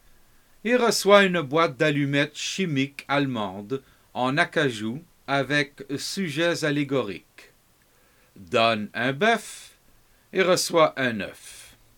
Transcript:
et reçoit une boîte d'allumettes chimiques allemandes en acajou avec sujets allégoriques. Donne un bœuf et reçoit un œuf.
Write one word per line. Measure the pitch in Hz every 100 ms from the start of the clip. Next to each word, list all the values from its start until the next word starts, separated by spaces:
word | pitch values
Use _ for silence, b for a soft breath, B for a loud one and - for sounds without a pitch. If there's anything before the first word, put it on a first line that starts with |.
| b b b b b b
et | 214 247
reçoit | 233 - 190 202
une | 190 175
boîte | 143 151 165 127
d'allumettes | 156 147 143 143 147 -
chimiques | - - 185 139 135 - -
allemandes | 143 139 120 101 95 104 131 b b b
en | 107 127 143
acajou | 170 - 143 110 110 135 - _ -
avec | 139 127 147 143 - - 147
sujets | - - 185 143 170 160
allégoriques. | 151 143 143 135 104 85 _ - - _ _ _ b b b b b -
Donne | 92 117 113 113 104
un | - 123
bœuf | 139 214 226 - - - _ _ b b b b
et | 180
reçoit | 180 175 - 170 156 -
un | 127 110
œuf. | 82 - - - - - _